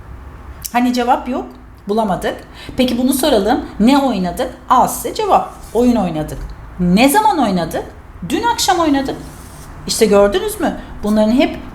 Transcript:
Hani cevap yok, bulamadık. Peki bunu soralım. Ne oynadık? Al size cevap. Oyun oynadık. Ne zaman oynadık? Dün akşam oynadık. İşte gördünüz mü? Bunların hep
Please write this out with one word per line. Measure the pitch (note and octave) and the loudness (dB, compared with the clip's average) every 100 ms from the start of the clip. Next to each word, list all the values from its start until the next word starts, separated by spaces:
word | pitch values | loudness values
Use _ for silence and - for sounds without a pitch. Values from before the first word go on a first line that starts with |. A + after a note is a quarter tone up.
| - - - - - - - | -18 -18 -18 -18 -18 -14 -4
Hani | A#3+ B3+ | 0 2
cevap | B3 A#3+ D4 B3+ | 2 2 0 -2
yok, | C#4+ - - - - - | -6 -8 -14 -20 -14 -4
bulamadık. | A3 G#3+ E3+ A3+ - - - - - | -2 0 0 -4 -6 -12 -18 -8 0
Peki | B3 A#3 | 0 2
bunu | B3+ | 0
soralım. | - D#4 A3+ G3 D4 - - | 2 2 2 2 0 -2 0
Ne | A3 C#4+ | 4 4
oynadık? | C4+ G3+ F3+ F3 C4 - - | 2 0 -2 -4 -6 -6 0
Al | B3+ G3 | 2 2
size | - - | 0 -6
cevap. | - G#4 A3+ - - - | -4 2 2 0 -10 -6
Oyun | A3 B3 A3+ | 0 2 2
oynadık. | F3+ D#3 D#3 - - - - - | 0 -4 -6 -8 -10 -12 -14 -2
Ne | F3+ F#3 C#4 | 2 4 6
zaman | G4+ A4 F4+ | 4 4 2
oynadık? | A3+ F#3 E3 E4 - - - - E3+ | 2 0 -2 -6 -8 -14 -20 -12 -6
Dün | F4 | -2
akşam | A#4 - - F4+ | -2 0 0 2
oynadık. | D#4+ C#4 C#4 - - - - - - - - | 2 2 -2 -6 -12 -16 -18 -18 -18 -14 -6
İşte | - A3 | 0 4
gördünüz | G3+ G3+ F#4 G#4+ - | 6 4 2 -4 -4
mü? | C4+ - - - | -4 -4 -10 -8
Bunların | G#3 G#3+ G#3+ | -2 2 2
hep | B3 D#4+ - - | 4 2 -2 -12